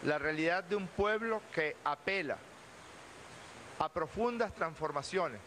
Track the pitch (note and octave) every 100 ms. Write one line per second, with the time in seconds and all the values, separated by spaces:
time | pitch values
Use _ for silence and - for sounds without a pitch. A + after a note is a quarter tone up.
0 | C#3 D3 D3 D#3 D#3+ F3+ F3 G3+ F#3 -
1 | G3+ G#3+ A3+ A3 - - D#3 - C#3+ D3
2 | - G3 D3+ G#2 - - - - - -
3 | - - - - - - - - D#3 -
4 | D#3 - A#3 A#3 A3 - E3+ D3+ D3+ D3
5 | C3+ F#3 E3 A2